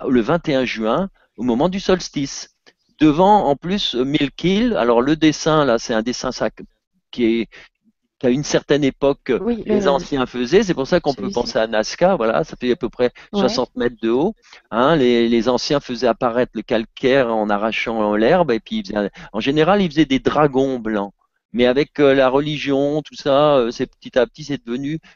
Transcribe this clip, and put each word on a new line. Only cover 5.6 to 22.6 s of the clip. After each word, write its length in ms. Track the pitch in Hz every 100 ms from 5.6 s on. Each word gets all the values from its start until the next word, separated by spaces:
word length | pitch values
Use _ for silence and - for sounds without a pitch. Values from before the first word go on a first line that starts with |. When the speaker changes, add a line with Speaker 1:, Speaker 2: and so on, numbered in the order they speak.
| 139
Speaker 1:
là, 140 | 117
c'est 140 | -
un 100 | 113
dessin 280 | 117 120 131
ça, 180 | 120 113 - 101 _ _ _ _
qui 160 | - 117
est, 220 | 117 104 - - _ _ _ _ _
qui 80 | 123
a 20 |
une 140 | 131
certaine 400 | 147 147 - 143
époque, 480 | 139 - 139 143 - 117
Speaker 2:
Oui, 220 | 202 233 214
Speaker 1:
les 160 | 208
Speaker 2:
le, 60 | 190
Speaker 1:
anciens 400 | 139 - 139 123
faisaient. 340 | 123 123 185
C'est 140 | 208 143
pour 100 | 135
ça 140 | 180
qu'on 160 | 151 135
peut 80 |
Speaker 2:
celui-ci. 100 | 127
Speaker 1:
penser 240 | 110 117 123
à 100 | 113
Nazca, 480 | 110 107 - 180 180
voilà, 280 | 113 135
ça 120 | 160 -
fait 160 | 123
à 40 | 117
peu 140 | 117
près 220 | - 123 - -
Speaker 2:
Ouais. 60 | 202
Speaker 1:
soixante 320 | 127 123 120 -
mètres 200 | 120 -
de 100 | 113
haut. 240 | 123 180 - _ - _
Hein, 260 | 107 135 165
les, 320 | 123 120 117
les 220 | 117 110
anciens 300 | 123 - 143
faisaient 280 | - 117 120
apparaître 440 | 113 123 117 123
le 80 | 110
calcaire 720 | - 113 113 - 131 139 120
en 160 | 113 107
arrachant 640 | 104 110 107 - 113 107 104
l'herbe, 360 | 113 180 160
et 80 | 113
puis 180 | - 110
ils 80 | 95
faisaient, 240 | 104 101 - 165
en 60 | 107
général, 420 | 120 151 156 202
ils 80 | 180
faisaient 160 | 143 151
des 140 | 131
dragons 600 | 127 143 151 131 135 127
blancs. 340 | 110 107 101 - _ _ _
Mais 120 | 113 123
avec, 340 | 127 151 -
euh, 140 | 143
la 160 | 135 131
religion, 720 | 135 151 147